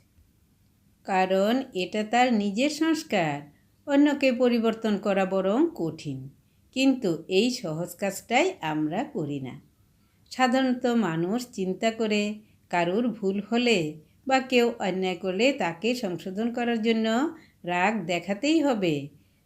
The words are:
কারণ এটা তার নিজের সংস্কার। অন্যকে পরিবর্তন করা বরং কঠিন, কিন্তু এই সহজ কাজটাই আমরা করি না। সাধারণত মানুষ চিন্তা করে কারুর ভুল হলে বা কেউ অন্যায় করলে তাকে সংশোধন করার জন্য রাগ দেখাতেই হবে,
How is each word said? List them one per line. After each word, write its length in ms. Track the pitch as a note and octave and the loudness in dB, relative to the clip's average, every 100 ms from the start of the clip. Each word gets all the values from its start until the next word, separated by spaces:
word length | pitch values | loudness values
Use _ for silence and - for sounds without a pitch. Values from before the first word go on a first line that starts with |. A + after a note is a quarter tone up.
| _ _ _ _ _ _ _ _ _ _ | _ _ _ _ _ _ _ _ _ _
কারণ 580 | - F#3+ F#3 F#3+ G#3 B3+ C4+ | -2 0 4 4 4 2 -2
এটা 300 | F#3 F3+ G#3+ | -4 -4 -4
তার 300 | G#3+ A#3+ B3+ | 0 4 4
নিজের 360 | A3 G3+ G3 C#4+ | 4 0 0 0
সংস্কার। 840 | D4 D#4+ D#4 - G3+ D#3 C#3+ D3 _ _ _ - | 0 0 0 0 0 0 -2 -8 _ _ _ 0
অন্যকে 460 | C#4 D4 C#4+ C4+ | 4 4 4 2
পরিবর্তন 680 | A#3+ B3 A#3 A3 A3 G#3+ G3 | 4 2 4 0 0 -2 0
করা 280 | G3+ G3 F#3 | 0 0 0
বরং 420 | F#3+ F#3 A3+ E4+ | 0 0 2 0
কঠিন, 540 | - E3 D#3 D3+ C3 C3+ - _ _ _ | 0 -6 -6 -8 -10 -12 -18 _ _ _
কিন্তু 520 | C4 C4+ B3+ G3 D#3+ - | 0 2 2 0 -2 0
এই 220 | F#3 B3 | 2 2
সহজ 440 | B3 E3+ D#3 F3 | 0 -6 -6 -8
কাজটাই 580 | - G3 F#3+ - A#3+ F#4 - | -6 -6 -6 -2 2 2 -2
আমরা 440 | D#3+ D3+ D3+ F#3 | -4 -2 -2 -2
করি 360 | C#4 G#3 C#3+ C#3+ | -4 -6 -6 -6
না। 200 | C3 C#3 - _ _ _ _ _ _ | -8 -12 -20 _ _ _ _ _ _
সাধারণত 560 | - B3+ C4 C4 B3 B3 | 0 2 2 2 0 0
মানুষ 600 | A#3 F#3 E3 F3 A#3+ B3 | 2 2 0 -2 -2 -6
চিন্তা 380 | - F#3 F#3 A3+ | -6 -4 -2 -2
করে 440 | A3 A3 G#3 G#3 G#3+ - _ _ | -2 0 0 -2 -6 -14 _ _
কারুর 380 | F3 E3+ G3 B3 | 0 2 0 0
ভুল 320 | - F#3+ G3+ - | -2 -2 -2 -2
হলে 480 | A#3 A#3+ G3+ D3+ D#3 - _ C4 | 0 2 2 0 -6 -18 _ 0
বা 140 | C4+ | 0
কেউ 320 | B3+ B3 A#3 A#3 | 2 2 2 0
অন্যায় 380 | G3+ F#3 F#3 F3+ | -4 -2 -2 -2
করলে 360 | F#3+ F#3 B3+ | -4 2 2
তাকে 420 | C4+ E3+ E3 A3 | 2 -2 -2 -4
সংশোধন 580 | B3 G3 E3+ G3 F#3 A#3 | -2 -4 -6 -8 -4 -4
করার 300 | A#3+ A#3+ A#3 | -2 -2 0
জন্য 540 | A3+ A3+ A3 A3+ E4 - - _ | 0 0 2 0 0 -4 -18 _
রাগ 420 | F3 F3 F#3+ A3+ E3 | -4 0 2 0 -2
দেখাতেই 560 | E3+ F3+ G3+ C#4+ D#4+ | -4 -2 -2 2 2
হবে, 460 | C#4 A3+ F3+ C#3+ C#3+ - _ _ | 2 2 0 -2 -6 -14 _ _